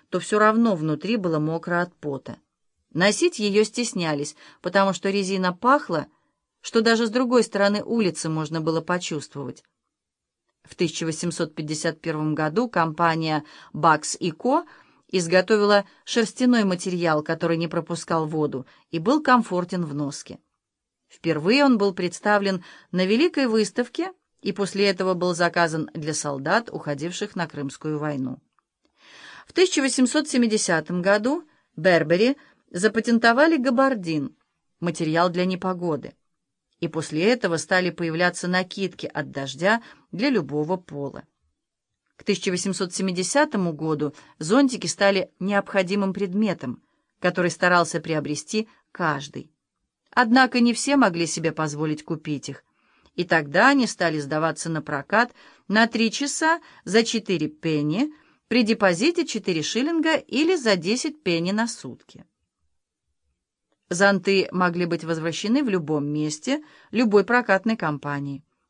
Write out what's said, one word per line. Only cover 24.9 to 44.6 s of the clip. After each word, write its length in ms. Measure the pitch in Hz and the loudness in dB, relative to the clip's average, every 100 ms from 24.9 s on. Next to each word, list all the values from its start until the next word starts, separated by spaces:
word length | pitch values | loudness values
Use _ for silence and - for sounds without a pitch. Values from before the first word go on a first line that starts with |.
| 185 190 180 | 2 0 0
был 180 | 175 | 0
заказан 560 | 165 175 175 170 160 156 | 0 0 2 0 0 -6
для 200 | - 151 | -6 -6
солдат, 560 | 151 147 139 139 208 233 | -4 -4 -6 0 -2 -2
уходивших 640 | 156 - 139 160 180 208 - | -10 -8 -6 -6 -8 -8 -6
на 120 | 165 | -6
Крымскую 500 | 139 139 - 156 151 | -6 -10 -8 -6 -4
войну. 420 | 151 143 131 131 _ _ _ _ _ _ - - - - - | -4 -6 -6 -10 _ _ _ _ _ _ -20 -20 -20 -20 -8
В 60 | |
тысяча 280 | - 370 - | 2 2 4
восемьсот 480 | 269 - 254 302 302 | 0 2 2 2 0
семидесятом 720 | 254 240 214 - 165 156 180 | 0 2 0 2 0 0 -2
году 420 | 180 208 226 320 - _ _ - | 2 2 2 -2 -6 _ _ -2
Бербери 600 | 170 170 156 175 233 285 - _ _ | 2 4 4 4 4 0 -8 _ _
запатентовали 840 | 175 214 214 226 233 233 233 320 320 | -2 0 0 2 4 4 6 4 4
габардин, 800 | 247 240 269 240 170 156 135 - _ _ _ _ | 2 2 2 0 -2 -4 -4 -10 _ _ _ _
материал 500 | 170 170 160 160 180 | -6 -2 0 2 2
для 160 | 175 185 | 2 -2
непогоды, 680 | 185 185 180 175 147 - - _ _ _ _ _ _ | -2 -4 -4 -4 -4 -6 -20 _ _ _ _ _ _
и 80 | 165 | -6
после 360 | 160 151 156 | -6 -4 0
этого 340 | 190 247 196 165 | 2 2 0 -2
стали 340 | - 185 180 | 0 0 0
появляться 560 | 170 170 160 180 175 180 | -2 -4 0 0 0 -2
накидки 580 | 180 185 - 190 - - | -2 -2 -6 -6 -6 -10
от 260 | - 139 | -8 -8
дождя 500 | 135 135 135 180 233 - - _ | -8 -8 -2 0 0 -2 -20 _
для 180 | 170 269 | -4 0
любого 460 | 240 160 147 151 185 | 0 -2 -4 -2 -4
пола. 480 | - 143 139 - - _ _ _ _ _ _ _ _ _ | -6 -10 -10 -12 -20 _ _ _ _ _ _ _ _ _
К 60 | |
тысяча 260 | - 185 - | -4 -2 -2
восемьсот 420 | 180 196 180 185 | -4 -4 -4 -6
семидесятому 800 | - 190 180 185 285 302 226 175 | -4 -4 -2 0 2 2 0 -2
году 400 | 156 156 151 147 - - _ | -2 -4 -2 -4 -6 -20 _
зонтики 480 | 156 233 | 2 4